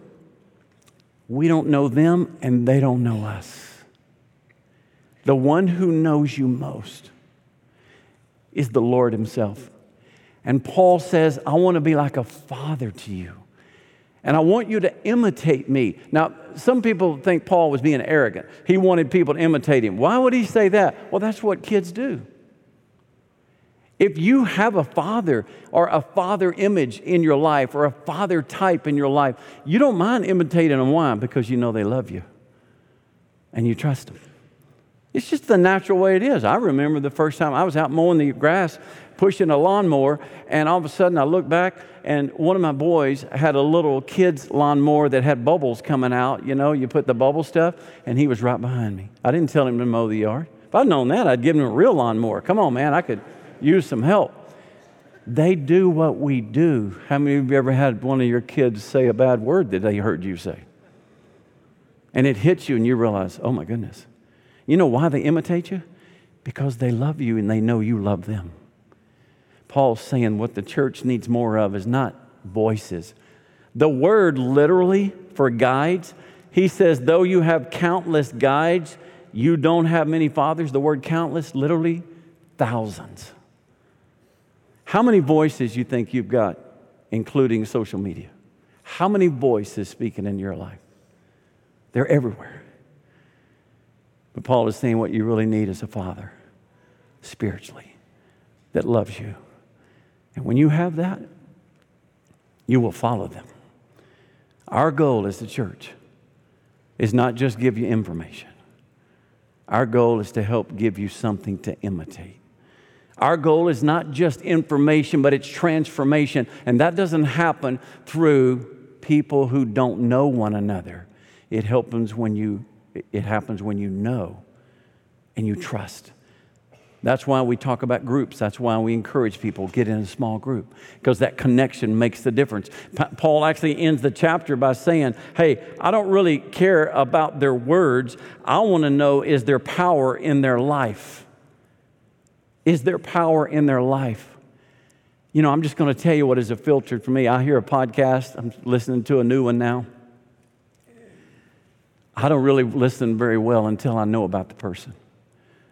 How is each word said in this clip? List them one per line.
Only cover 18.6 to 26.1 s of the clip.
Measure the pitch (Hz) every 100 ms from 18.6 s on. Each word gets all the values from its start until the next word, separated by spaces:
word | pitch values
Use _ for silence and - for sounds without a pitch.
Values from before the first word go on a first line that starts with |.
| -
He | 190
wanted | 185 175 143
people | 180 170
to | 147
imitate | 165 151 151 139
him. | 110 92
Why | 151 240
would | 254
he | 247
say | 214 226 196
that? | 208 175 - -
Well, | 190
that's | 214 208
what | 214 190
kids | - 214 175
do. | 185 262 151 104 _ _ _ _ _ _ _ _ _ _ _ _ _ _ _ _ _
If | 196 151
you | 175 269
have | 208 185 220 196
a |
father | 135 - 160 226 175 120 101 - -
or | - 170
a | 156
father | -